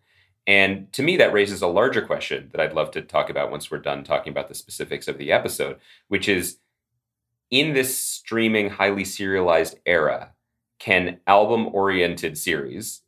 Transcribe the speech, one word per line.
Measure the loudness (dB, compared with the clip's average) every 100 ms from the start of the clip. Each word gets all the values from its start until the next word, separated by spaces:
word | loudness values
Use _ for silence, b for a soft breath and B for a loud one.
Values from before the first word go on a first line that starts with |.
| _ _ _ _ 2
And | 4 4 0 -6
to | -4
me, | 0 4
that | 4
raises | 4 2 0
a | 0
larger | 2 2 0
question | -2 -4 -4 -8 -6
that | -2
I'd | -2
love | -2 -4
to | -6
talk | -2 0 2
about | 2 2
once | 0 -8
we're | -6
done | -4 -6 -2
talking | -2 -2
about | -6 -8
the | -12
specifics | -14 -12 -8 -8 -8
of | -8
the | 0
episode, | 0 0 -4 -6 -8 b b _
which | -2 0
is, | 0 -2 -8 _ _ _ _ _ _ _ _ _
in | 0 2
this | 0 -2 -4
streaming, | -6 -10 -6 0 2 2 0
highly | 0 0 0 -4
serialized | -6 -2 0 2 2 0 -4 0
era, | 2 2 -2 -8 _ _ _ _ _
can | 0 0 0 -4 4
album-oriented | 4 6 2 -2 -2 0 2 0 -2 -6 -6
series | -4 -4 -4 -10 -12 -14